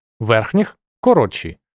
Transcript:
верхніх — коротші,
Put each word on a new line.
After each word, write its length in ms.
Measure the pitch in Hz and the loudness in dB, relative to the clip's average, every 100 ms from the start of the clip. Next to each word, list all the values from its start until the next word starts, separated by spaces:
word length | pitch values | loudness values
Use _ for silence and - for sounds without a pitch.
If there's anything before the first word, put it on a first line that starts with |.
| _ - | _ -6
верхніх — 580 | 110 110 104 196 202 - _ _ | 0 0 0 -2 -2 -8 _ _
коротші, 560 | 254 180 101 - 82 - _ | 2 2 2 -4 -12 -14 _